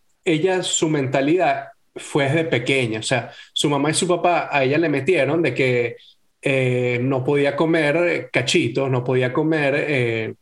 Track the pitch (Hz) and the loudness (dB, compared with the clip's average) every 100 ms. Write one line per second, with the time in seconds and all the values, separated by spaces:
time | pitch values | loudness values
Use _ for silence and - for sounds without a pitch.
0 | _ _ 185 156 185 185 175 - 160 151 | _ _ -2 0 2 0 -2 -2 0 0
1 | 127 139 139 180 156 - - - _ - | 0 0 2 2 2 0 -6 -18 _ -18
2 | - 151 135 165 156 123 131 139 117 110 | -4 0 0 0 0 -2 0 0 0 -4
3 | - 127 - - - - 151 143 147 - | -2 -2 -2 -14 -10 -2 0 2 0 0
4 | 185 170 175 165 - 143 131 151 165 139 | 0 2 2 0 0 0 2 2 2 0
5 | 131 170 147 165 151 127 131 123 117 - | 0 2 2 2 0 0 0 2 -2 -6
6 | - _ _ _ 147 135 127 123 123 120 | -18 _ _ _ -2 0 0 0 0 -2
7 | 131 131 135 143 139 139 160 165 147 160 | -2 -2 0 0 0 0 0 2 2 0
8 | 175 156 - 135 127 175 123 135 135 127 | 0 -2 -2 -2 0 0 0 -2 0 0
9 | 127 127 127 139 156 160 139 147 151 135 | 0 0 0 0 0 0 0 0 0 0
10 | 120 113 110 - | 0 -2 -4 -8